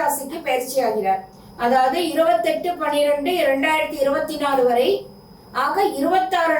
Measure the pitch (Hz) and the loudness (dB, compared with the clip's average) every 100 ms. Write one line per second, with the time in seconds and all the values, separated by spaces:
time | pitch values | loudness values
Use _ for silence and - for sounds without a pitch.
0 | 302 269 269 330 277 254 262 269 233 214 | 0 -2 -6 -8 -4 -4 -2 -2 -2 0
1 | 190 190 - - - - 240 262 254 269 | 0 -2 -4 -18 -20 -4 0 2 2 0
2 | 330 311 330 339 330 302 349 349 302 294 | -2 0 2 2 2 -2 -2 -4 -2 0
3 | 294 294 285 359 285 269 311 311 302 302 | 2 0 0 0 2 2 2 0 -2 -2
4 | 269 302 320 302 285 269 247 240 302 403 | 0 0 -2 -2 -2 2 2 4 2 0
5 | - - - - - - 285 370 415 277 | -4 -20 -20 -20 -12 -4 -2 0 0 0
6 | 302 370 370 359 330 302 | 0 2 2 0 2 0